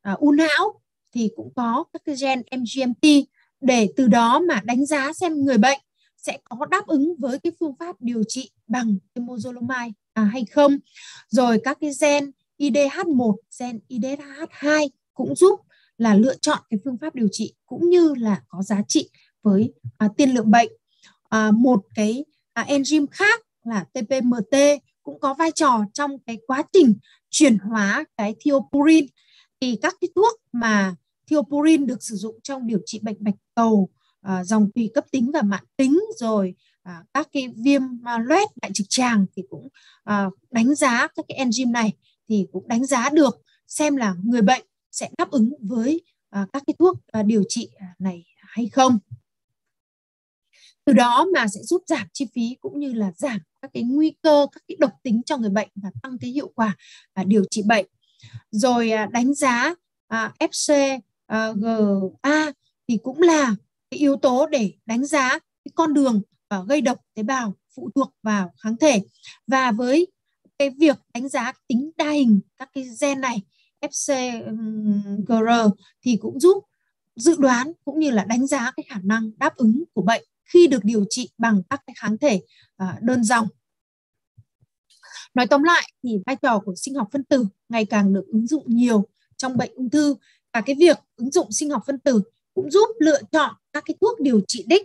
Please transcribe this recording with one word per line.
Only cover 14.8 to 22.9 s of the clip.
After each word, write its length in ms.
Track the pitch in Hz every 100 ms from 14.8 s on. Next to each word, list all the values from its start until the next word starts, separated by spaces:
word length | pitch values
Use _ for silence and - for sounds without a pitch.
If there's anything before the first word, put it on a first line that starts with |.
| 294 _ _
cũng 220 | _ 240 269
giúp 240 | 370 415 _ _ _ _
là 160 | 226
lựa 200 | 202 240 -
chọn 220 | - 294 _
cái 100 | 220
phương 140 | 269 247
pháp 160 | 311
điều 140 | 269 214
trị 220 | - 220 _ _
cũng 240 | 254 349
như 240 | 359 330
là 280 | 269 226 185 _
có 140 | 170
giá 200 | 190 202 214
trị 220 | 320 - _ _ _
với, 300 | 208 196 233 - - _
à, 100 | 214 202
tiên 140 | 285
lượng 160 | 247 220
bệnh. 220 | 233 226 - _ _ _ _ _
À, 220 | 220 214
một 360 | 214 262 240 -
cái, 300 | - 214 240 302 _ _
à, 140 | - -
enzyme 380 | 285 262